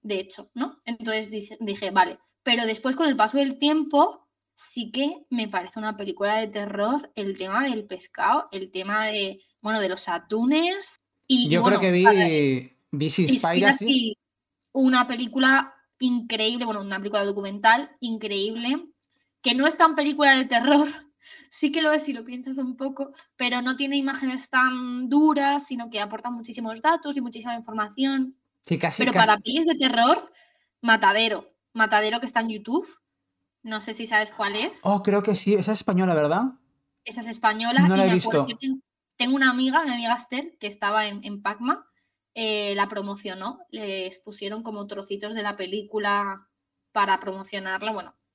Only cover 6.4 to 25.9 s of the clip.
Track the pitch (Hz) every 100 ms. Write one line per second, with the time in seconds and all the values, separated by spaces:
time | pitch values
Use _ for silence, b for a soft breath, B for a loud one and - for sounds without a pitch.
6.4 | 220 208 202 202 208 277 - - 196 190
7.4 | 190 214 269 220 208 185 - - - 294
8.4 | - 196 190 185 190 214 220 214 196 196
9.4 | b b 214 220 185 185 - 175 - 220
10.4 | 247 302 349 392 - - _ _ - 254
11.4 | 151 170 240 196 190 180 190 196 175 156
12.4 | 139 127 123 _ _ 143 151 190 156 127
13.4 | 170 180 202 269 226 262 226 - _ _
14.4 | _ _ _ 269 262 254 247 233 240 269
15.4 | 262 269 269 - _ - 254 240 233 220
16.4 | 220 240 233 208 196 196 202 208 202 202
17.4 | 196 202 220 240 285 _ 240 220 208 196
18.4 | 208 233 240 311 349 _ _ _ _ _
19.4 | 254 254 302 311 320 302 294 294 285 262
20.4 | 254 240 262 285 294 - - _ - -
21.4 | _ - 302 320 311 302 302 233 226 247
22.4 | 262 262 254 254 269 269 277 B B -
23.4 | 247 247 254 262 277 285 269 277 262 262
24.4 | - 269 254 254 247 247 254 285 311 285
25.4 | 277 285 285 240 233